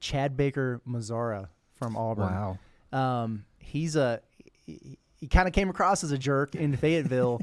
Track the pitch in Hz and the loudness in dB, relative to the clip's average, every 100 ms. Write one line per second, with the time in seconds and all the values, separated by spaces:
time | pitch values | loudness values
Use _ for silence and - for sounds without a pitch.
0 | - 139 143 131 143 139 131 120 123 120 | -4 -2 0 2 0 2 -2 -4 -6 -6
1 | 107 117 117 101 92 _ _ - 120 110 | -4 -4 -2 -4 -8 _ _ -8 -6 -2
2 | 113 104 95 92 101 95 - _ - 135 | -2 0 0 0 -4 -6 -12 _ -6 -2
3 | 131 123 113 107 - _ - 143 165 151 | 0 0 -2 -6 -10 _ -8 -4 0 2
4 | 127 113 _ _ - _ - 76 135 - | 2 0 _ _ -20 _ -18 -18 -18 -20
5 | _ - 143 185 185 196 190 175 185 196 | _ -16 2 4 4 2 0 2 2 2
6 | 156 135 139 139 143 - 147 135 156 165 | 0 0 2 2 0 -2 -2 2 2 2
7 | 127 127 123 120 | 2 2 2 0